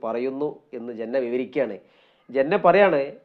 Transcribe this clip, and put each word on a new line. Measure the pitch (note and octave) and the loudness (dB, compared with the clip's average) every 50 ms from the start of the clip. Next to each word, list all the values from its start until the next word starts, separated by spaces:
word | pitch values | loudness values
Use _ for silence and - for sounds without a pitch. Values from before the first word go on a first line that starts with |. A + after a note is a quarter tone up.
| - | -6
പറയുന്നു" | A2 A2+ A#2+ B2 C3+ C3 C#3 D3 D3+ - - _ _ - | -6 -4 -4 -4 -4 -4 -4 -4 -6 -6 -8 _ _ -14
എന്ന് | B2 A#2 A#2+ A#2 | -12 -12 -10 -10
ജന്ന | A2 A2+ A2+ B2 C3+ | -10 -6 -4 -2 -2
വിവരിക്കുകയാണ്. | B2+ A#2+ A#2+ B2+ C3 B2 B2+ D3 B2+ A2+ G2+ F#2 - _ _ _ _ _ _ _ _ - | -2 0 -2 -2 -4 -2 -2 -2 -2 -2 -4 -10 -16 _ _ _ _ _ _ _ _ -4
ജന്ന | A#2+ C3+ C3+ D3 F#3+ | -2 0 0 2 0
പറയാണ്, | G3+ - F3 F3 G3 G3+ F#3+ D#3+ C#3+ C#3 D3 - - | 2 4 6 6 6 6 6 4 2 0 -2 -6 -14